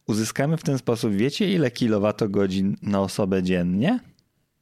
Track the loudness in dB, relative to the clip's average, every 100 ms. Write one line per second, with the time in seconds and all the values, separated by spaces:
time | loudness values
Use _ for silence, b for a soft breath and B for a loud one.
0 | -4 -2 -2 -2 -2 -2 -2 -2 -2 0
1 | 0 0 0 0 0 0 0 0 0 2
2 | 0 0 0 2 0 0 -2 -2 -2 0
3 | 0 -2 0 0 2 0 0 0 0 -2
4 | -6 -20 _ _ _ _